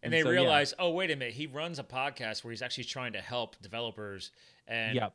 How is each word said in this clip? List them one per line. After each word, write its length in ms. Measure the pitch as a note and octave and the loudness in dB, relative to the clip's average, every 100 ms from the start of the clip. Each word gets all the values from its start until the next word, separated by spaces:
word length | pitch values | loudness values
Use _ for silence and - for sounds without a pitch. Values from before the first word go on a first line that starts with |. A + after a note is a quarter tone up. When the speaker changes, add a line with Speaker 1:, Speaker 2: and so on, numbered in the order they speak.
Speaker 1:
And 80 | A#2+ | 2
Speaker 2:
And 20 | |
Speaker 1:
they 100 | E3 | 4
Speaker 2:
so, 60 | D3 | 6
yeah. 80 | A#2+ | 6
Speaker 1:
realize, 340 | - D3 C#3 - | 8 6 6 2
"Oh, 100 | F3+ | 0
wait 220 | E3+ F#3 | 2 0
a 40 | D3 | 0
minute. 200 | B2 A2 | -2 -6
He 100 | D3+ | -8
runs 320 | C3 E3 D#3+ | -6 -6 -6
a 60 | |
podcast 600 | A#2 B2+ C#3 C3+ A2+ G#2+ | -6 -4 -4 -4 -6 -6
where 60 | A#2 | -8
he's 140 | A#2 | -8
actually 220 | B2 - A#2+ | -6 -6 -6
trying 280 | C3+ B2 | -6 -6
to 80 | G#2 | -6
help 400 | - B2 A2+ - | -4 -4 -4 -8
developers. 720 | - A2+ A#2 A2 G#2+ G2 - _ - _ - | -10 -6 -6 -6 -10 -10 -12 _ -20 _ -6
And 280 | A2+ A2 B2 | -4 0 0
Speaker 2:
Yep. 180 | G#2+ | 0